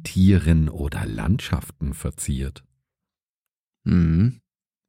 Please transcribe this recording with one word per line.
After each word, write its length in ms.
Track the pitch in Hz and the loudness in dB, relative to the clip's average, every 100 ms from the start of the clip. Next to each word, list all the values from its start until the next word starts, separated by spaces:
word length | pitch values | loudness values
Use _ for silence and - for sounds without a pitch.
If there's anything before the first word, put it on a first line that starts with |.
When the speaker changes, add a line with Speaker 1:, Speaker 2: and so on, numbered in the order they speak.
Speaker 1:
Tieren 680 | - 92 95 95 80 80 78 | -2 2 4 6 4 2 2
oder 380 | 82 73 92 92 | -2 -6 -6 -8
Landschaften 880 | 53 71 117 - 71 - - 69 | -4 -2 -2 -2 -6 -6 -8 -8
verziert. 680 | - 69 - - 67 67 - _ _ _ _ _ _ _ _ _ _ _ _ | -6 -8 -8 -6 -6 -6 -10 _ _ _ _ _ _ _ _ _ _ _ _
Speaker 2:
Mhm. 580 | - 87 82 82 120 - _ _ _ _ | 0 2 4 2 2 -2 _ _ _ _